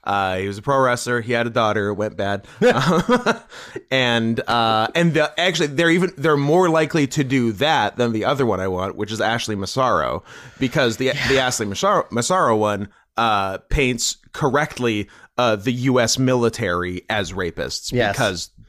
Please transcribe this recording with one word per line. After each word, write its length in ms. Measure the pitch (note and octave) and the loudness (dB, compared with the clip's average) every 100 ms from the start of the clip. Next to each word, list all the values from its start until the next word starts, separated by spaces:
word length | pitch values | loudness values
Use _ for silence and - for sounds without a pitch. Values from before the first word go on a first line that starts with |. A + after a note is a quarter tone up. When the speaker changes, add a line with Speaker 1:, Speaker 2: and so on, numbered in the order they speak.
Speaker 1:
Uh, 340 | G2+ G2+ F#2+ F#2 | -2 0 0 -2
he 100 | G2 | -4
was 100 | G2+ | -6
a 40 | |
pro 160 | G#2+ C#3 | -2 2
wrestler. 400 | C3 A#2+ - A#2+ | 2 0 -2 -4
He 100 | A2+ | 0
had 140 | A#2 A#2 | -2 0
a 60 | |
daughter. 380 | A#2 A2 G#2+ G2+ | 0 0 2 -2
It 40 | |
went 240 | G2+ G#2+ - | -2 -4 -4
bad. 280 | G2 G2+ - | -4 -4 -8
<laughs> 80 | - | 0
Um, 760 | A#3+ A#3+ E3 E3+ - A#3+ A#3+ A3 - - - - - | 2 2 2 0 2 0 0 -4 -8 -20 -16 -16 -4
and, 480 | C3 B2 A#2 A2+ A2+ - | 0 2 0 0 -2 0
uh, 380 | A#2 A2+ A2 A2 E3 | 0 2 2 0 2
and 180 | F3 | 2
the, 180 | D#3 D3+ - | 2 0 0
actually, 280 | F3 D#3+ D3+ | -2 0 -2
they're 240 | C#3 E3+ | 0 2
even, 200 | E3+ F3+ - | 2 0 0
they're 180 | D#3 D3 | 0 2
more 320 | C#3+ E3+ F3+ | 4 4 4
likely 360 | D#3+ D#3+ E3 C#3 | 2 2 0 0
to 160 | - | 0
do 280 | C3+ C3+ A#2 | 0 2 0
that 440 | G2+ C#3+ D3+ G#2 - | 0 0 2 0 0
than 140 | A#2+ | -2
the 140 | A2 G2+ | 0 -2
other 200 | C3+ B2 | 0 0
one 140 | F#2 | 0
I 80 | F#2+ | -2
want, 280 | F#2 F#2+ - | -2 -4 -6
which 160 | G#2 | -6
is 100 | G#2+ | -2
Ashley 340 | G#2 A#2 - G#2 | -2 -2 -4 -6
Massaro, 680 | F#2+ - B2+ F#2+ B1+ C2+ - - - - | -4 -2 2 2 0 -4 -8 -20 -20 -4
because 380 | B2+ D3+ B2 G#2+ | -2 0 0 0
the, 80 | C3 | -2
Speaker 2:
Yeah. 220 | C3 B2 | 0 0
Speaker 1:
the 120 | C3+ | 2
Ashley 280 | B2+ B2 G#2 | 2 -2 -4
Massaro, 400 | G2 F#3+ F#3+ - | -2 0 0 0
Massaro 460 | A2+ A#2 F#3 D3 A2 | -4 0 2 4 4
one, 320 | G#2 G2+ G2+ _ _ - | 2 0 -6 _ _ -2
uh, 440 | A#2 G#2 F#2+ F#2+ _ | 0 2 0 -6 _
paints 480 | - C3 A#2+ - - _ | 0 0 0 -4 -6 _
correctly, 760 | - D3 C3+ D3+ - B2 G#2 G2 - - - | -4 0 0 -2 -2 -2 -2 -4 -12 -12 0
uh, 180 | A#2+ A2 | 2 2
the 160 | G#2 | 0
U 280 | B2 C3 B2 | 0 2 2
S 180 | A2+ - | 2 2
military 880 | C3 B2+ A#2 A2+ G#2+ F2 F2+ F2+ - | 2 4 2 0 -2 -2 -4 -8 -4
as 220 | G#2+ F2+ | -4 -2
rapists 580 | F#2 F2+ - C2 - - | -4 -6 -4 -8 -6 -6
Speaker 2:
Yes. 220 | B2 A2 G2 | -2 0 0
Speaker 1:
because 340 | A2 F2+ - _ | -2 -2 -10 _